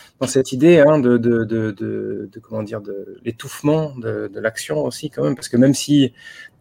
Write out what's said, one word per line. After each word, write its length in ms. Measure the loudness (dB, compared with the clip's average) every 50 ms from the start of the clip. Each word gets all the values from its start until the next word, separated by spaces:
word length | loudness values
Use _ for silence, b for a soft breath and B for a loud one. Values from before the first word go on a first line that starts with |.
| B B B -8
dans 80 | -6
cette 260 | -2 0 0 0 0 0
idée, 260 | 2 6 6 8 8
hein, 200 | 8 6 6 4
de, 200 | 4 4 2 2
de, 260 | 2 2 2 0 0
de, 280 | -2 -2 -2 -2 -2 -4
de, 580 | -6 -8 -8 -6 -6 -6 -8 -8 -8 -10 -12 -16
de, 80 | -20
comment 220 | -16 -12 -10 -8 -8
dire, 180 | -8 -10 -10
de 380 | -10 -10 -12 -12 -12 -14 -16 -12 -10
l'étouffement 720 | -10 -10 -10 -12 -16 -12 -4 -2 0 0 0 -2 -4 -8
de, 320 | -10 -8 -8 -6 -6 -8 -10
de 120 | -8 -4
l'action 420 | -4 -4 -4 -6 -8 -6 -4 -4 -4
aussi 280 | -4 -6 -8 -10 -10
quand 120 | -6 -4 -2
même, 120 | -2 -2
parce 160 | -4 -6 -2
que 80 | 2 4
même 160 | 4 4 2
si, 400 | 0 0 2 2 4 2 2 -2 B B B B B B B B _